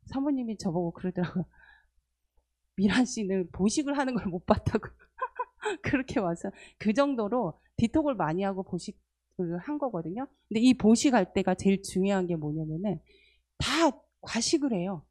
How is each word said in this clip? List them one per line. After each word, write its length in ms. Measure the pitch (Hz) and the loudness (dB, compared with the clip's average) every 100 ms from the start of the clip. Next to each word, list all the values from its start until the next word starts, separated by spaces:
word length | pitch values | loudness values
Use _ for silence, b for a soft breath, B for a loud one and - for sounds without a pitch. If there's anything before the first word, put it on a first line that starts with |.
| - | -6
사모님이 500 | 262 277 269 233 202 | -2 0 0 -2 -4
저보고 340 | 202 165 170 | -2 0 -2
그러더라고요. 520 | 170 185 180 175 185 160 b b b b _ _ | -4 -6 -2 -2 -2 -6 b b b b _ _
<laughs> 680 | _ _ _ _ _ _ - | _ _ _ _ _ _ 0
"미란 280 | 196 185 | 2 4
씨는 460 | 247 - 196 190 170 | 2 0 -2 0 -2
보식을 440 | - 196 214 277 285 | 0 0 0 -2 -2
하는 160 | 262 | -2
걸 120 | 247 202 | -2 -4
못 200 | 170 - | -6 2
봤다고." 420 | 208 - 220 - - - - | 2 2 -4 -4 -20 -20 -10
<laughs> 640 | 494 - 466 _ 427 370 | -10 -8 -12 _ -6 -4
그렇게 380 | - 277 262 262 | -2 -2 -2 -2
와서 300 | 185 170 196 B B B | -2 -4 -8 B B B
그 140 | 208 | -2
정도로 640 | 214 285 254 208 247 196 - _ - | 2 2 0 -2 -2 -2 -6 _ -2
디톡을 380 | 226 311 294 | 2 2 0
많이 280 | 220 156 165 | 0 0 0
하고 200 | 196 190 | -2 -4
보식을 960 | 185 175 - - _ _ _ - 175 175 | -6 -6 -8 -16 _ _ _ -6 -4 -4
한 200 | 214 294 | -6 -4
거거든요. 480 | 277 190 165 202 269 _ _ | -4 -4 -6 -8 -10 _ _
근데 120 | 214 | 4
이 140 | 254 | 4
보식할 580 | 247 208 233 302 240 185 | 6 6 6 6 4 2
때가 220 | - 185 | 0 0
제일 280 | 185 196 196 | 2 2 2
중요한 440 | - 185 190 196 175 | 0 0 2 2 0
게 100 | 170 | -2
뭐냐면은 640 | 151 151 156 156 208 165 b b b b _ _ | -2 -4 -4 -4 -4 -4 b b b b _ _
다 320 | - 285 330 - _ _ | -2 2 2 2 _ _
과식을 500 | - 220 233 330 277 | -6 -2 0 0 2
해요. 300 | 208 180 180 - | 0 -2 -6 -10